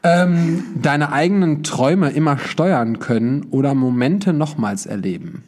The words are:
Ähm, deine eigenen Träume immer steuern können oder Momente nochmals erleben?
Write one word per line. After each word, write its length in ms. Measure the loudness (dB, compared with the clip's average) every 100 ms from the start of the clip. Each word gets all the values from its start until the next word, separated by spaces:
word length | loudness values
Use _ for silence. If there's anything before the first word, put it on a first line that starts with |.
Ähm, 600 | 4 4 4 2 0 -2 -4 -2
deine 320 | 0 0 0
eigenen 500 | 2 2 2 2 0
Träume 460 | -4 0 2 2 2
immer 300 | 2 0 0
steuern 600 | -2 0 2 2 0 -4
können 480 | -2 0 0 -2 -2
oder 240 | -2 0
Momente 580 | 0 0 0 0 0 0
nochmals 540 | 0 -2 -2 -4 -4 -8
erleben? 580 | -6 -6 -6 -10 -16